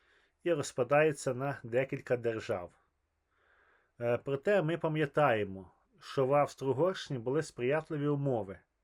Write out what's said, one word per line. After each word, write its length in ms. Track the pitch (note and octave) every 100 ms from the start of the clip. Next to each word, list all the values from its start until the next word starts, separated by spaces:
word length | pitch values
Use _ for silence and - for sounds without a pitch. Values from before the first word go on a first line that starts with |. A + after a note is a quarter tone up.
| _ _ _ _
і 100 | F3
розпадається 800 | D#3 B2+ - A#2 C#3+ D#3 D3 -
на 260 | B2 C#3 C3
декілька 540 | A#2 A#2+ C3+ C3+ - B2
держав. 540 | A#2 A2+ - G2 F2 - _ _ _ _ _ _ _ _ _ _ _ -
Е, 160 | A#2+ A#2
проте 440 | - C#3 - F#3+
ми 160 | D#3 E3
пам'ятаємо, 920 | D#3+ D#3 D3 - C#3+ A2+ G2 F#2+ F#2 _ _ _
що 260 | - - C3
в 80 |
Австро-Угорщині 840 | C#3+ C#3+ - C3+ B2+ F3 F#3 - C3+
були 240 | A2+ C#3+
сприятливі 640 | D3+ - B2 C#3+ - D#3 D3
умови 520 | C#3+ C#3 A#2+ G2 F#2 _ _